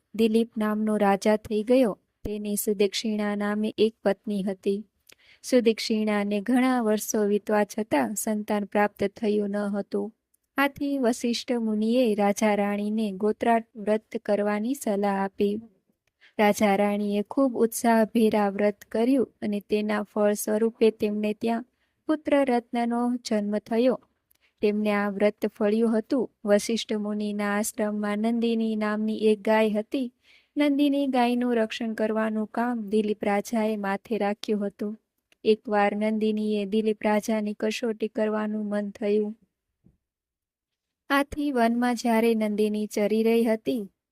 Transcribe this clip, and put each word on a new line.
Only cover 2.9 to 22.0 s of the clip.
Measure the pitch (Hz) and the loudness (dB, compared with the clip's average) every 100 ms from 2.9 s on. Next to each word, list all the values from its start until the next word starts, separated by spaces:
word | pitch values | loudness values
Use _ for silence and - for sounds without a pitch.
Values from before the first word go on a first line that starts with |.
| - 220 214 208 208 | 0 -4 -2 -2 -2
નામે | 208 208 214 - | -2 -2 -2 2
એક | 220 - | 0 0
પત્ની | 202 196 - 208 | -2 -2 -4 -4
હતી. | 190 190 208 196 - _ _ _ _ _ | -4 -4 -2 -4 -6 _ _ _ _ _
સુદક્ષિણાને | - 254 226 220 - 220 214 208 202 208 | 0 2 2 0 -2 -2 0 0 0 -2
ઘણા | 196 254 262 254 | 0 2 2 2
વર્ષો | 220 214 - 220 208 | 0 0 -2 -2 0
વીતવા | 208 - 214 | 0 0 0
છતાં | 208 - 214 294 233 208 | 0 -4 -2 -2 -2 -4
સંતાન | - 214 208 208 202 | -4 -4 -2 -4 -2
પ્રાપ્ત | 208 208 - | 0 0 0
થયું | 196 - 214 208 208 | -6 -4 -2 -2 -2
ન | 202 | -4
હતું. | 202 202 202 208 202 - _ _ _ - | -4 -6 -6 -6 -8 -12 _ _ _ -2
આથી | 277 277 285 277 | -2 -2 -4 0
વસિષ્ઠ | 233 247 240 233 - | 0 0 -2 -4 -4
મુનિએ | 240 226 214 220 240 247 208 | -4 -2 -2 0 2 2 2
રાજા | 202 202 220 202 | 0 2 0 0
રાણીને | 202 208 208 214 220 | 0 -2 -4 -2 -4
ગોત્રાટ | 190 208 220 233 226 226 226 | -2 -2 0 0 0 -2 -6
વ્રત | 202 214 - 226 | -2 -2 -2 -8
કરવાની | - 202 208 208 220 | -2 0 0 -2 -4
સલાહ | 277 - 202 202 196 | -4 -2 0 0 0
આપી. | 196 - 202 214 226 _ _ _ _ _ _ - | -2 -2 -2 -2 -10 _ _ _ _ _ _ 0
રાજા | 208 202 208 196 | 2 2 2 2
રાણીએ | 208 202 208 202 | 0 0 -2 -2
ખૂબ | 208 - 269 226 | -2 0 0 2
ઉત્સાહભેર | 226 - 233 226 220 233 220 214 | -2 0 2 4 4 4 4 4
આ | 202 | 0
વ્રત | 196 208 208 - | 0 0 -2 -4
કર્યું | 220 233 269 - - | 0 2 2 0 -4
અને | 214 208 | -6 -4
તેના | - 214 214 208 | -2 -2 0 -4
ફળ | 208 214 208 | -4 0 2
સ્વરૂપે | 208 - 214 226 226 220 | 0 0 0 0 2 2
તેમને | 214 214 208 214 | 2 -2 -2 -4
ત્યાં | 214 226 233 - _ _ _ | -2 -2 -4 -6 _ _ _